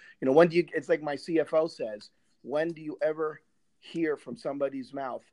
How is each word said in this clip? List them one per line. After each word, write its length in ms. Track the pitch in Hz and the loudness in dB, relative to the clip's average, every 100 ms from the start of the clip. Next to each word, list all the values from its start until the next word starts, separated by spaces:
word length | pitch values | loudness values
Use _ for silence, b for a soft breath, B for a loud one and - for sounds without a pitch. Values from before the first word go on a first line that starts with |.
| B B | B B
you 60 | 131 | 4
know, 40 | |
when 180 | 147 170 | 8 8
do 80 | 170 | 6
you? 100 | 160 | 0
It's 160 | 160 151 | -2 0
like 140 | 156 | 0
my 140 | 151 143 | -2 -6
C 240 | - 165 | -2 0
F 120 | 147 160 | 2 2
O 100 | 165 | 0
says, 460 | - 117 107 - _ _ _ | -4 -8 -8 -14 _ _ _
"When 300 | 117 143 165 | -4 -2 -2
do 80 | 160 | -4
you 120 | 156 - | -10 -2
ever 400 | 156 156 151 147 _ _ _ _ | -2 -2 -4 -6 _ _ _ _
hear 360 | - 165 160 139 | -10 -4 -2 -2
from 220 | 135 117 | -6 -8
somebody's 560 | 151 139 135 135 120 | -6 -2 -2 -4 -10
mouth, 300 | 139 131 117 - | -8 -6 -8 -10